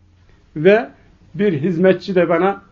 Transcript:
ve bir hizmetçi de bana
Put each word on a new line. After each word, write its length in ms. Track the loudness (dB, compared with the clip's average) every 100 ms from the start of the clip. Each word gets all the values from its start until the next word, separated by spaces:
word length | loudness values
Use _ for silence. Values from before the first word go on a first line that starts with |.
| _ _ _ _ _ -2
ve 340 | 2 2 0 -14 _ _ _ -4
bir 180 | -2
hizmetçi 600 | -2 -2 0 2 0 -2 -2
de 140 | 0
bana 320 | 0 -2 -4 -10